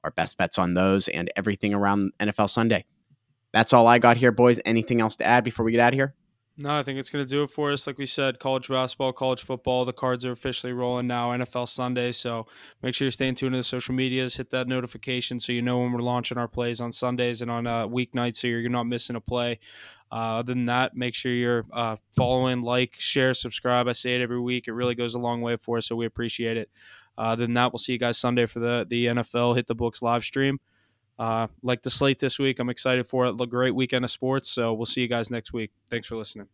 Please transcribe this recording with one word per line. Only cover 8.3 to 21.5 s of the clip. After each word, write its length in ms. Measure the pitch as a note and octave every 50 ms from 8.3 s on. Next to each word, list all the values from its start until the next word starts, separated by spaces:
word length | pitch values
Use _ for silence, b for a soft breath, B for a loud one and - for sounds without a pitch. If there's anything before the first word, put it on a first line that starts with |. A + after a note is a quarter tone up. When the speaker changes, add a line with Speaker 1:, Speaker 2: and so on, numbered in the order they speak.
| B2 -
Speaker 2:
college 260 | - C3+ C3 C3 B2+
basketball, 460 | - C3+ C3 C3 B2+ - _ C#3 C3
college 300 | B2+ - C3+ C3 B2+ B2
football, 420 | - - C3+ B2 _ C3 B2+ B2+ B2+
the 80 | B2
cards 340 | A#2+ - - B2+ B2+ B2 B2
are 60 | B2+
officially 400 | B2 - - C3+ A#2+ - - B2+
rolling 340 | B2 B2 B2 B2 B2 B2 B2
now, 240 | B2 B2 B2 A#2+ A#2+
N 100 | A#2+ B2
F 140 | B2 - -
L 100 | B2 B2
Sunday. 460 | A#2+ - - B2+ B2 B2+ B2 B2 B2
So 380 | A#2+ - - A#2+ A#2 A2+ A2+ b b b b b b b
make 140 | - B2+ B2
sure 100 | - C#3
you're 60 | C3
staying 240 | - - C3+ C3 B2+
tuned 160 | - C3+ C3
to 60 | B2+ B2+
the 40 |
social 320 | A#2+ - - B2+ - - B2+
medias, 400 | B2+ C3 C3 B2+ C3 C3 B2 -
hit 160 | - B2+ _
that 160 | - C3 B2+
notification 720 | B2 C3 B2+ B2 A#2+ - A#2 - C3 B2+ B2 A#2+ - B2 B2
so 140 | - -
you 100 | B2 A#2+
know 160 | A#2+ B2 B2 B2
when 140 | B2 B2
we're 80 | B2 A#2+
launching 360 | A#2+ B2 B2 B2 A#2 - B2
our 120 | B2 A#2+ A2+
plays 320 | - B2 A#2+ A#2+ A#2 A2
on 100 | A#2+ A#2+
Sundays 520 | A2+ - - B2 B2 A#2+ B2 A#2+ A#2+ A2
and 80 | A#2+ A#2
on, 180 | A#2+ A#2 A#2 A#2+
uh, 180 | A#2 A#2 A2+
weeknights 520 | G2+ A#2+ B2+ B2+ - - B2+ A#2+ A#2+ A2+ -
so 100 | - B2
you're 200 | A#2 A#2 A#2 A#2+
not 200 | B2 A#2+ A#2 A#2+
missing 260 | A#2+ A#2 - - A#2+
a 60 | A2+
play. 400 | _ - B2 B2 A#2+ A#2+ A#2 - B B B B B B B B B _
Uh, 280 | - A2+ A2+ A2+ A2+ A2+
other 140 | A#2+ B2
than 140 | B2 B2 B2
that, 300 | A#2+ A#2+ B2+ C3 - -
make 180 | B2+ B2 B2 A#2+
sure 180 | - - B2+
you're, 320 | B2 B2 A#2+ A#2+